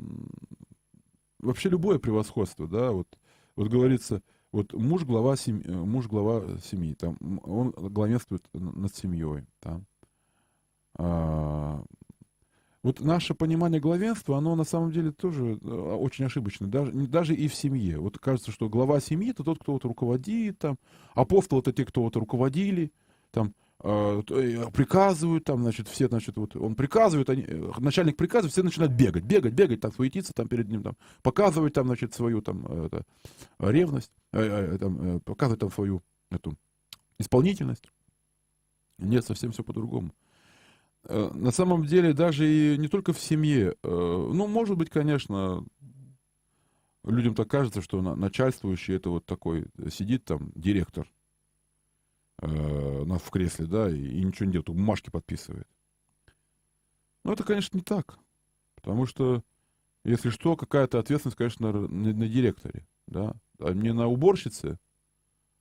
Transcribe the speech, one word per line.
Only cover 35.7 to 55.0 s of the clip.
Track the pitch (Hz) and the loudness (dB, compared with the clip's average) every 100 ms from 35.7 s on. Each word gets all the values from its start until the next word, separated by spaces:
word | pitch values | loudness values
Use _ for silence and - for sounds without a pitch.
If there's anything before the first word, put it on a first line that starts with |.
свою | - 101 92 - _ - | -2 -2 -2 -6 _ -10
эту | 92 - 73 _ _ _ - _ - | -8 -6 -10 _ _ _ -20 _ -10
исполнительность. | 110 127 170 202 131 117 - _ _ _ _ _ _ _ _ _ _ - | 2 4 4 2 -4 -6 -12 _ _ _ _ _ _ _ _ _ _ -6
Нет, | 95 120 - | 0 0 0
совсем | 101 120 | -4 -6
всё | 113 | -6
по-другому. | 113 - 113 123 90 - _ _ _ _ _ _ _ _ - | -8 -8 -6 -4 -6 -10 _ _ _ _ _ _ _ _ -6
Э, | 104 101 | -2 -2
на | - 120 | -2 0
самом | 120 185 170 147 | 2 2 2 4
деле, | 180 170 | 4 6
даже | 143 170 143 156 | 4 2 4 4
и | 156 151 147 | 6 4 2
не | 151 | 0
только | 202 196 | -2 0
в | - | -2
семье, | - 156 151 139 92 - | 0 2 4 4 4 0
э, | - | -4
ну, | 87 87 90 64 175 208 | -2 0 0 0 0 0
может | 220 220 180 | 0 0 0
быть, | 160 | 0
конечно, | 156 147 143 - 98 95 90 - - - 135 131 131 _ _ _ _ _ _ _ _ - | 0 2 0 -2 -4 -2 -4 -8 -16 -20 -20 -20 -20 _ _ _ _ _ _ _ _ -2
людям | 117 117 110 | 2 2 2
так | 107 | 0
кажется, | 139 127 104 | 0 0 -2
что | - 95 | -4 -2
на-, | 92 67 | -2 -2
начальствующий — | 95 - 131 - 98 90 - 92 | -2 2 0 0 -4 -4 -2 -4
это | 90 | -2
вот | 85 - | -4 -4
такой, | 90 85 82 80 - | -6 -4 -4 -4 -10
э, | 71 | -8
сидит | - 101 127 - | -6 -2 -2 -2
там | 76 71 - | -6 -6 -4
директор, | 90 101 80 - - _ _ _ _ _ _ _ _ _ _ _ _ - | 0 2 0 -6 -12 _ _ _ _ _ _ _ _ _ _ _ _ -10
э, | 78 78 76 73 69 69 76 | -6 -2 -2 -2 -4 -4 -4
на, | 90 | -4
в | - | -4
кресле, | 95 87 - 82 | -2 -2 -2 -4
да, | 104 104 | 0 0
и, | 76 | -2
и | 69 73 | -4 -2
ничего | 92 - 98 | -2 -2 -2
не | |
делает, | 90 82 | -2 -2
бумажки | 85 107 98 | -2 0 -2